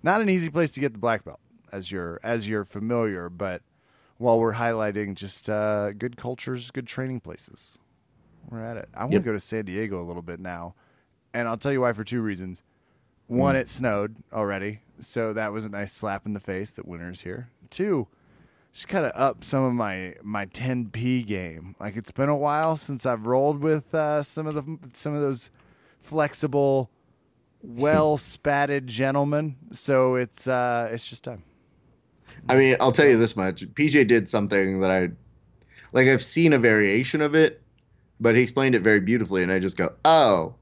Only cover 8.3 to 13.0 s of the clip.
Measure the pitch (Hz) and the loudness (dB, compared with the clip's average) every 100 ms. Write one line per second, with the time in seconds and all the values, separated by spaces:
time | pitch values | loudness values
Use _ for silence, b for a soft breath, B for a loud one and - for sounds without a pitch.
8.3 | _ - 117 113 113 - - 120 196 135 | _ -16 -12 -10 -10 -12 -8 0 0 2
9.3 | 104 - 110 101 92 110 95 85 87 85 | -4 -4 -6 -6 -6 -6 -6 -8 -12 -12
10.3 | 87 92 87 85 - _ _ _ _ _ | -12 -12 -12 -14 -18 _ _ _ _ _
11.3 | 120 117 113 143 139 123 107 110 123 110 | -6 -4 -4 -2 0 0 -2 -4 -4 -4
12.3 | 95 92 90 _ _ _ _ | -4 -8 -14 _ _ _ _